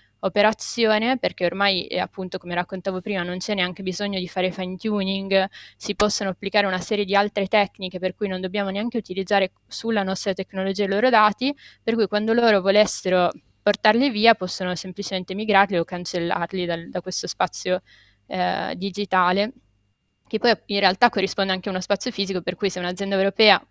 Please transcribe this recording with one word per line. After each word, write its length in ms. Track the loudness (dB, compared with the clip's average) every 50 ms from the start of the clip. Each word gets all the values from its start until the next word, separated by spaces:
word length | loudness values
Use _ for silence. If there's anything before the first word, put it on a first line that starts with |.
| _ _ _ _
operazione, 1000 | -6 0 2 4 4 4 2 0 -6 -8 -2 0 2 2 2 2 2 0 0 0
perché 260 | -2 -4 -2 0 -2
ormai, 420 | -2 0 2 0 2 2 0 -4
eh, 140 | -4 -4 -4
appunto, 380 | -4 -4 -6 -8 -8 -8 -8 -10
come 160 | -8 -4 -4
raccontavo 460 | -4 -4 -4 -8 -6 -4 -4 -4 -4
prima, 220 | -4 -4 -4 -4
non 140 | -4 -4 -6
c'è 180 | -6 -4 -4 -2
neanche 300 | -2 -2 -2 -4 -6 -6
bisogno 340 | -6 -4 -4 -4 -4 -2 -4
di 80 | -6
fare 240 | -4 -2 0 0 0
fine 260 | -2 -4 -6 -6 -8
tuning, 720 | -4 -2 -2 0 0 0 -2 -2 -4 -2 2 2 2 2 0 -4 -14 -20 -20 _
si 180 | _ -8 -6 0
possono 360 | 0 0 0 0 -2 -2 -4
applicare 360 | -4 -4 -6 0 2 2 2
una 140 | 2 0 -4
serie 240 | -2 -2 -2 -2 0
di 100 | 2 2
altre 320 | 2 2 2 0 -2 -2
tecniche 540 | 2 2 2 2 2 -2 -8 -10 -8 -6 -4
per 160 | -4 -4 -4
cui 100 | _ -4
non 140 | -4 -2 -4
dobbiamo 300 | -4 -4 -4 -4 -4 -2
neanche 260 | -4 -4 -4 -2 -4
utilizzare 560 | -4 -4 -4 -6 -6 -2 2 2 2 2 0 -4 _ _ _
sulla 340 | -12 -6 -4 -2 0 0
nostra 300 | 0 0 -2 -2 -2 -4
tecnologia 500 | -4 -4 -6 -6 -6 -4 -2 -2 0 0 0
i 40 | 0
loro 220 | 2 2 4 4
dati, 440 | 6 6 6 4 2 0 -2 -2 -2 -4 -12 -20 -20 _
per 140 | _ -2 0
cui 140 | 0 0 0
quando 240 | 0 -2 0 2
loro 280 | 2 4 4 6 4 4
volessero 720 | 4 4 4 4 4 4 0 -4 0 2 2 4 2 2 0 -6 _ _ _ _
portarli 480 | _ 0 0 4 2 4 4 4 2 0
via 240 | 2 4 4 4 4
possono 400 | 4 0 -6 -6 -4 -4 -4 -4
semplicemente 600 | -6 -8 -10 -10 -10 -8 -6 -6 -6 -6 -6 -8
migrarli 440 | -4 0 4 4 4 4 4 2 -2
o 60 | -2
cancellarli 800 | -2 -6 -8 -8 -6 -4 -4 -2 -2 -2 -2 -4 -4 -4 -4 -2
dal, 240 | -2 -4 -6 -8 -8
da 120 | -8 -8
questo 260 | -8 -6 -8 -6 -8 -8
spazio, 540 | -2 -2 -2 -4 -2 -6 -2 -2 -2 -2 -4 _ -20 _ _ _ _ _ _
eh, 460 | -8 -4 -2 -2 -2 -2 -2 -4 -6 -6
digitale, 800 | -6 -6 -6 -6 -6 -4 0 2 2 2 2 2 0 -2 -2 -6 -14 _ _ _ _ _ _ _ _ _ _ _ _ _
che 120 | _ -4 2
poi 140 | 2 2 2 2 _
in 140 | -4 -2 2
realtà 280 | 2 2 4 4 2 2
corrisponde 440 | 2 0 -2 -2 -2 -4 -2 -2
anche 160 | -2 -4 -4 -4
a 40 |
uno 80 | -6 -6
spazio 300 | -2 -2 -2 -2 -2 -6
fisico, 320 | -4 -4 -4 -2 -4 -2
per 140 | -4 -4 -4
cui 140 | -2 -2 -2
se 100 | -2 -2
un'azienda 340 | -4 -4 -4 -4 -4 -2 0
europea 500 | 2 2 0 2 4 6 6 6 4 2 _